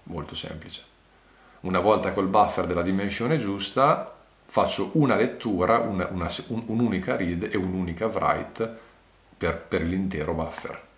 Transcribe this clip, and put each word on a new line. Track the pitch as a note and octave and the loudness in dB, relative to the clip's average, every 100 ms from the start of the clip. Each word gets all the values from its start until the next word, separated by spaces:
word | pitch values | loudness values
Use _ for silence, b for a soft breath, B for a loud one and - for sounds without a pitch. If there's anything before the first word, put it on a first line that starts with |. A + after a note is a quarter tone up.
Molto | - - D2+ - | -10 -10 -8 -10
semplice. | - D#2+ - - - _ _ b b b b b | -10 -12 -12 -16 -18 _ _ b b b b b
Una | F#2 F#2 | -2 2
volta | G2 G#2 G2 | 6 4 4
col | G2+ F#2+ | 0 2
buffer | F#2+ F2+ - F2 | 4 4 2 0
della | F2 | 0
dimensione | E2+ F#2+ G2+ F#2+ A#2 D#3 | 0 0 -2 -2 0 0
giusta, | G#2 G2 - - C#3 - - - - _ _ | 0 -4 -4 2 4 4 -2 -14 -20 _ _
faccio | - G2+ - F#3+ | 0 2 2 0
una | E3 C#3+ G2+ | 4 4 4
lettura, | A#2+ - A#2 F#2+ F#2 A2+ | 2 0 -4 0 4 4
una, | - F#2+ F2+ | 2 -2 -2
una, | F#2 E2+ - - | -2 -4 -6 -6
un, | A2+ A2+ | -6 -2
un'unica | A2 A#2+ F#2+ F#2+ B2+ | 0 2 2 -2 -2
read | F2+ F2 G#2+ | 0 -2 -2
e | G#2+ | -2
un'unica | F#2 F#2 F2+ E2 A2 | -2 -2 -4 -2 -2
write | G#2+ - D2+ - - A2+ A2+ B B B _ _ - | 0 0 0 -4 -6 -6 -6 B B B _ _ -4
per, | F2+ E2 | -2 -2
per | - F#2 | -4 -2
l'intero | E2 F#2+ F#2+ D#2 D#2 | 0 -2 -2 -4 -4
buffer. | E2 D#2+ - - - - | -4 -4 -8 -10 -12 -16